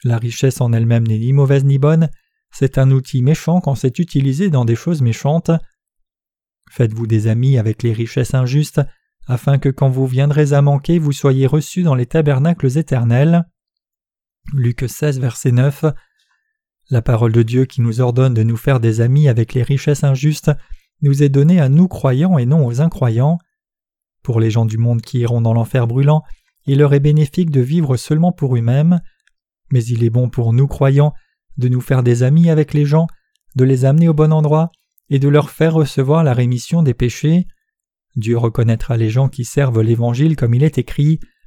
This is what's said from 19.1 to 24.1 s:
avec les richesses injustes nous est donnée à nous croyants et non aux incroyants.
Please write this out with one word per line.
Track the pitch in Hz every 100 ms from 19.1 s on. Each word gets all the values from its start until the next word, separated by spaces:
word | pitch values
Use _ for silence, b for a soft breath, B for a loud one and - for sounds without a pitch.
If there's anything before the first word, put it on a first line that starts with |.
| 139 147
avec | 117 113
les | 127
richesses | 117 139 - 143
injustes | 143 131 147 147 - 143 b b b -
nous | 143 139
est | 147
donnée | 139 151 180
à | 135
nous | 147 180
croyants | - 135 127 180 165
et | 120
non | 160 123
aux | 120
incroyants. | 165 - 123 113 143 170 _ _ _ _ _ _ _